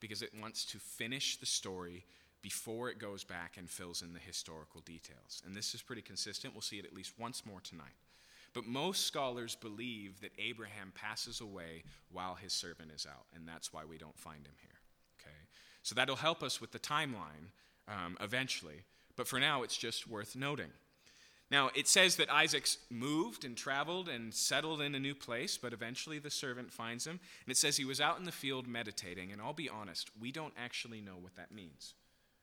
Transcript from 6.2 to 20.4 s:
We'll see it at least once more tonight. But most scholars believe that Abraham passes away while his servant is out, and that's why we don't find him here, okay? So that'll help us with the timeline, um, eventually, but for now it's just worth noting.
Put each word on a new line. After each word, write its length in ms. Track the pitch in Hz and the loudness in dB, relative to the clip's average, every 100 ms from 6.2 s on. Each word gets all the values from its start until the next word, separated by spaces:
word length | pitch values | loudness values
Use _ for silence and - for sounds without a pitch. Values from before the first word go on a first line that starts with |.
| 107 98 139 | 2 2 -2
We'll 80 | 107 | -2
see 160 | - 104 | -2 0
it 60 | |
at 100 | 92 | -4
least 180 | 95 95 - | -6 -8 -4
once 280 | 117 - 110 | -4 -2 -6
more 140 | 92 | -10
tonight. 340 | - 85 71 - - - - - - | -10 -10 -14 -18 -20 -20 -20 -20 -10
But 120 | - 110 | -8 -2
most 400 | 127 170 190 - | 2 2 4 2
scholars 480 | 156 131 120 117 | 4 2 2 -4
believe 680 | - 113 104 123 110 101 92 | -4 -6 -4 -4 -4 -8 -10
that 100 | 101 - | -12 -4
Abraham 520 | 107 113 107 107 95 | -4 -4 -8 -8 -10
passes 480 | - 107 110 120 117 | -6 -4 -4 -4 -6
away 440 | 110 95 82 82 - - - | -8 -8 -8 -10 -12 -20 -12
while 240 | 90 92 | -6 -4
his 180 | 87 101 | -6 -4
servant 380 | - 85 82 80 | -4 -4 -10 -12
is 140 | 73 76 | -8 -8
out, 200 | 67 - | -10 -18
and 140 | 82 82 | -16 -12
that's 260 | 80 - | -8 -8
why 120 | 80 | -8
we 140 | 78 80 | -10 -12
don't 200 | 80 - | -14 -14
find 260 | 85 76 | -14 -14
him 100 | 71 71 | -16 -20
here, 200 | - - - _ _ - | -20 -20 -20 _ _ -20
okay? 160 | - 76 87 - - - | -20 -20 -20 -20 -20 -8
So 120 | - | -2
that'll 220 | 113 131 131 | 2 4 4
help 260 | 156 170 | 2 2
us 180 | 139 - | 0 -2
with 120 | 113 | -4
the 60 | 113 | -6
timeline, 760 | - 151 147 110 78 76 85 - - _ - | 0 2 2 -2 -8 -12 -16 -18 -20 _ -8
um, 300 | 104 87 90 | -4 -4 -4
eventually, 640 | 104 123 131 - 82 76 - - - - | 0 0 0 -2 -4 -14 -18 -20 -14 -4
but 120 | 120 | 0
for 100 | 131 | 4
now 240 | 147 143 | 6 4
it's 140 | 117 - | 2 0
just 320 | 120 - - | 0 -2 -2
worth 260 | 107 104 | -4 -4
noting. 360 | 127 | -2